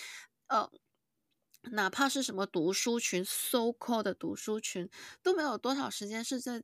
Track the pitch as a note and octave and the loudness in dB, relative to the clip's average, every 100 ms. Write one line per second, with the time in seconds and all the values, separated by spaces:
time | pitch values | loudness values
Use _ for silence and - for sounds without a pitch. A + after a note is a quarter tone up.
0 | - - - _ - A3 - - _ _ | -12 -14 -18 _ 0 0 0 -8 _ _
1 | _ _ _ _ _ - B3 G#3+ F#3+ A3 | _ _ _ _ _ -18 -4 0 2 4
2 | C4+ C#4 B3 F#3+ G3 F3+ D#3+ G3 A#3+ A#3 | 2 2 -2 0 0 2 2 2 2 2
3 | - F3+ F#3+ - - B3 A#3 A#3 - A3+ | 2 0 0 -2 0 2 2 -2 0 0
4 | G3+ F#3 E3 G3+ - G#3+ - F#3 F3 - | 0 -2 -4 -6 -2 -2 -2 -4 -6 -8
5 | - - F#4 F4+ D4 A3 B3 C#4 B3+ - | -18 -2 2 2 2 0 0 0 0 -4
6 | G3+ A3+ A#3 B3+ B3 A#3 | -4 -4 -2 -2 -2 -6